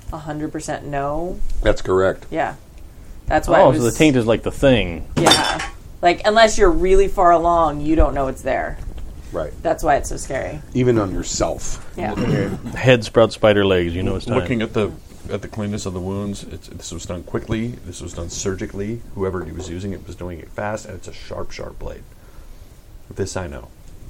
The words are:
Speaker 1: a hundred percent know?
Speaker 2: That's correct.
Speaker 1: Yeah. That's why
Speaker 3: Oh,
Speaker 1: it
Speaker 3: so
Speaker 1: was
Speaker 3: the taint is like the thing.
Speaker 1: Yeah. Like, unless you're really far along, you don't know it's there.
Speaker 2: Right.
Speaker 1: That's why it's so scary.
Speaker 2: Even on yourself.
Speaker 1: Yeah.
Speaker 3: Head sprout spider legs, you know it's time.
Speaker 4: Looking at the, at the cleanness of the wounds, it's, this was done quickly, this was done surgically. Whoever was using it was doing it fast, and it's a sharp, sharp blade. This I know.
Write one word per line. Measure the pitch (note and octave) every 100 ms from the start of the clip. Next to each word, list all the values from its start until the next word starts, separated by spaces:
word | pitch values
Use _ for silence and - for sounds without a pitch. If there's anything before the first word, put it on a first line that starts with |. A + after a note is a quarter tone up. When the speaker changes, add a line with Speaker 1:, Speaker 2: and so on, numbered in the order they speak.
| -
Speaker 1:
a | E3
hundred | D3+ D3+ D3+
percent | D#3 - D3 C#3
know? | C#3+ C#3+ D3+ F3+ - - -
Speaker 2:
That's | A2 G#2
correct. | - F#2+ F#2+ F2+ -
Speaker 1:
Yeah. | D#3+ A#2+ - - - - - - - -
That's | D#3 -
why | E3
Speaker 3:
Oh, | E3
Speaker 1:
it | B2
Speaker 3:
so |
Speaker 1:
was | A#2+
Speaker 3:
the | -
taint | D#3+ B2+
is | A2
like | G#2+
the | G2
thing. | - C#3 A#2+ F2+ E2 - -
Speaker 1:
Yeah. | D3 D#3+ C#3 D#3 - - - -
Like, | F3 F3 G#3+
unless | G#3+ A3 -
you're | G3
really | D#3+ F3+ F#3+ G3
far | - F3
along, | E3+ E3+ E3+ D#3+ D3
you | D3 D#3+
don't | D3
know | C#3 C3+
it's | B2+
there. | C3 A2+ D#2 - - - - - -
Speaker 2:
Right. | E2+ D2+ -
Speaker 1:
That's | - -
why | D#3+ C3+
it's | -
so | -
scary. | - C3+ F#2 D3 -
Speaker 2:
Even | B2+ B2 A2+
on | G2
yourself. | F2+ - - E2 D2+ - - - -
Speaker 1:
Yeah. | E3+ - - G2+ G2 - A#2 -
Speaker 3:
Head | B2+ B2
sprout | A2 - A2
spider | - A2 G2+ G2
legs, | F#2 F2
you | F2
know | F#2+ F#2+
it's | -
time. | G#2+
Speaker 4:
Looking | - A#2+
at | G#2+
the, | A2 G2 - - - F2
at | G2+
the | F#2+
cleanness | - G#2 G2+ G2
of |
the | F2+
wounds, | F#2 G2 G2+ G2+
it's, | - E2 -
this | - -
was | E2 -
done | F2+
quickly, | - - - A2 A#2
this | B2+ - F2
was | E2
done | F2 E2+
surgically. | - G2+ F#2 G#2 G2 G2+ A#2 -
Whoever | G2 F#2+ F#2
was | E2 E2 E2+
using | F2 G2+
it | F2 -
was |
doing | E2 F2+ E2+
it | -
fast, | - G#2 G#2+ -
and |
it's | F#2 -
a |
sharp, | - - - -
sharp | - - -
blade. | - - - - - - - - - - - - -
This | F#2 G2 F#2+
I | F2
know. | C2+ - - - - -